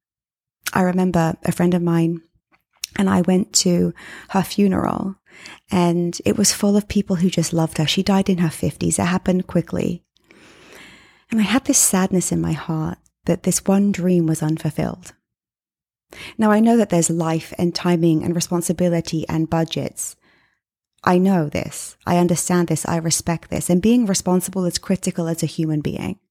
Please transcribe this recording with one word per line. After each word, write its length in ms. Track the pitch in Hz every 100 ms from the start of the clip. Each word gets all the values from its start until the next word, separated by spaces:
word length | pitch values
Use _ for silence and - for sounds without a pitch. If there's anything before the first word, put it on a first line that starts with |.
| _ _ _ _ _ _ -
I 80 | -
remember 560 | 180 180 185 170 160 -
a 80 | -
friend 220 | - 180
of 80 | 175
mine 400 | 170 165 165 170 - _ _ _ _ _ - -
and 120 | 190
I 140 | 190
went 300 | 175 185 -
to 400 | - 185 175 175 - - - -
her 120 | 196
funeral, 720 | 180 - 202 185 - 50 196 190 _ - - - -
and 500 | 180 175 175 175 -
it 120 | - 214
was 160 | 196
full 240 | - 202 202
of 120 | -
people 280 | 208 196 185
who 140 | 180
just 220 | 175 165
loved 260 | 165 160 -
her. 80 | 151
She 160 | -
died 260 | 190 196 196
in 100 | 180
her 120 | 165
fifties. 480 | - 180 - 170 165
It 60 |
happened 420 | 175 185 - 185 185
quickly. 580 | 175 165 175 - 175 _ _ _ - - - - - - - - _ -
And 100 | 226
I 40 |
had 200 | 190 247
this 140 | - 269
sadness 520 | - 190 190 185 -
in 100 | 170
my 120 | 165
heart 460 | 151 - 160 160 - _ _
that 200 | - 175
this 200 | - -
one 280 | - 196 202
dream 340 | 190 180 180 160
was 160 | 160
unfulfilled. 720 | 156 160 156 - - - - - _ _ _ _ _ _ _ _ _ - - -
Now, 140 | 214
I 100 | 214
know 160 | 226 233
that 140 | 208
there's 180 | 175 165
life 460 | 170 160 160 - -
and 180 | 175
timing 480 | 170 180 175 170 156
and 120 | -
responsibility 920 | 175 - 175 165 175 180 170 - 160 -
and 200 | 160 160
budgets. 680 | 165 165 - - - - - _ _ _ _ _ _ _ _
I 140 | - 180
know 320 | 185 185 147
this. 480 | - - - - -
I 140 | - 175
understand 500 | 175 170 - 180 170
this. 160 | 160
I 120 | - 170
respect 520 | 160 - - 165 -
this. 220 | - -
And 100 | 180
being 240 | 214 247
responsible 640 | 214 190 - 180 180 190 175
is 100 | -
critical 500 | - 190 185 180 165
as 160 | 165
a 40 | 160
human 340 | - 160 151
being. 380 | 147 - 190 196 _